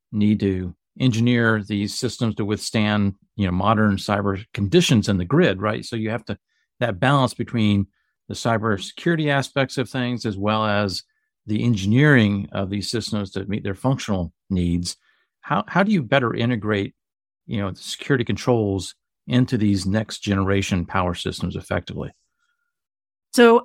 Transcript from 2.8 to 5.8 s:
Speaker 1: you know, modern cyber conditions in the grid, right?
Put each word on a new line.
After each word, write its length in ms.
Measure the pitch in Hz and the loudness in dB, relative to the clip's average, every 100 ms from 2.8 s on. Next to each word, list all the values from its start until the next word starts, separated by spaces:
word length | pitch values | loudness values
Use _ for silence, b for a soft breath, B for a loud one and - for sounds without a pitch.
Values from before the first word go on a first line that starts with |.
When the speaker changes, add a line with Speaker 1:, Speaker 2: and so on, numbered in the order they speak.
| 107 104 101 98 _ | 2 2 0 -2 _
Speaker 1:
you 120 | - 98 | -4 -2
know, 60 | |
modern 440 | 90 101 110 107 98 | 0 2 2 2 0
cyber 480 | - 101 101 95 104 | 0 -2 0 -4 -6
conditions 560 | - 101 175 170 117 101 | -6 2 2 4 4 2
in 80 | 98 | 0
the 80 | |
grid, 380 | 90 151 170 92 | 2 2 2 2
right? 240 | 104 120 | -2 -4